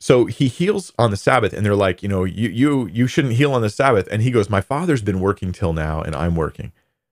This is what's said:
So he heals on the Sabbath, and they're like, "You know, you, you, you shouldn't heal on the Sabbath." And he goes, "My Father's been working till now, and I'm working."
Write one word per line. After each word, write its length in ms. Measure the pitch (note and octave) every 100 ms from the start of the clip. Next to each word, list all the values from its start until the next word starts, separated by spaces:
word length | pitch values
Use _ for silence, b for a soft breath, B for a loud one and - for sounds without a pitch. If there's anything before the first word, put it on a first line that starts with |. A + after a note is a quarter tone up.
So 240 | - B2+ A#2
he 220 | - C3+
heals 460 | - F3 G3+ - -
on 140 | A#2
the 60 | G2
Sabbath, 340 | - B2+ G2+
and 140 | - G#2
they're 100 | G2+
like, 260 | F#2+ F2+
"You 60 | G2+
know, 160 | F#2+
you, 240 | F#2 F2 A2+
you, 380 | G#2+ D3 C#3 G#2
you 200 | G#2+ B2
shouldn't 260 | - C#3
heal 180 | A#2 D3
on 80 | C3
the 80 | G#2+
Sabbath." 380 | - C3+ A2 -
And 120 | G#2+
he 100 | B2
goes, 180 | A#2+ G2
"My 120 | G2
Father's 400 | - C#3 F3+ C3
been 180 | G#2 F#2+
working 320 | F#2+ G2+ F#2
till 220 | F2 E2+
now, 280 | D#2+ D#2 D#2
and 140 | D#2 C#2+
I'm 200 | E2+ E2
working." 360 | D2+ - - - _ _ _